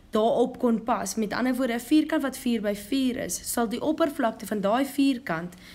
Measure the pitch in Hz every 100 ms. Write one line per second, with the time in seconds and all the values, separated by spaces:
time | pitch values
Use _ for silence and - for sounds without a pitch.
0 | - 214 226 - 254 - 240 220 226 202
1 | 202 226 208 - 254 247 254 240 - 311
2 | 302 311 262 254 247 226 208 202 - 269
3 | 254 - 180 - - 247 226 240 302 311
4 | 320 294 226 220 202 214 196 240 277 -
5 | 277 240 - 165 180 - -